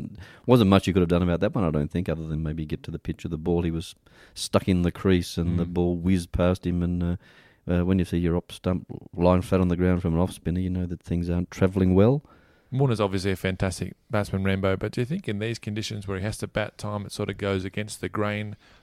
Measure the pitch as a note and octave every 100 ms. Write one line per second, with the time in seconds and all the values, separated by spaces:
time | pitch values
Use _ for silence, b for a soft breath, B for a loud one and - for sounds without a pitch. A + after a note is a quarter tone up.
0 | - - B B - B2 G2 G2 - F2+
1 | E2+ F2 F2 E2+ G2+ - F2 D2+ D2 F2
2 | F2+ D#2+ D#2+ D#2 D#2 D#2 D#2 D#2 - D#2+
3 | - E2 F2 E2 D#2+ F2 E2+ E2 E2+ -
4 | _ b b b - G2+ - F2+ F2 -
5 | G2+ F#2 F2 - E2+ E2+ F2 F2 F2 F2
6 | E2+ F#2+ E2+ - F2+ F2+ F2+ F2 F2 F2
7 | F2 F2 b b b b - F2 F2 F#2+
8 | E2+ F2 F2 F2 - - - F#2 - -
9 | - - F2+ F2+ F2 F#2+ F2+ F2 F2+ F2+
10 | F2+ E2 F2+ - - F2 F#2 F2+ F2+ F2+
11 | - F2 E2+ F2 F#2 - F#2+ F#2+ F#2 F#2
12 | G#2+ C#3 - b b b b B2+ C#3 A2
13 | G#2 G2 F#2+ F#2 F#2+ F#2 F#2+ F2+ F#2 -
14 | - G#2+ G#2 G2 F#2+ F#2+ F#2+ F#2+ G#2+ -
15 | A#2+ F3+ D3+ G2+ A2 A#2 - G#2 G#2 G#2+
16 | G2 F#2+ G2+ G#2+ G#2 - G#2 - G#2 G#2
17 | G2+ - G#2 G2+ G2+ G2 F#2+ - G#2+ -
18 | F#2+ - G#2 G#2 G#2 G2+ b b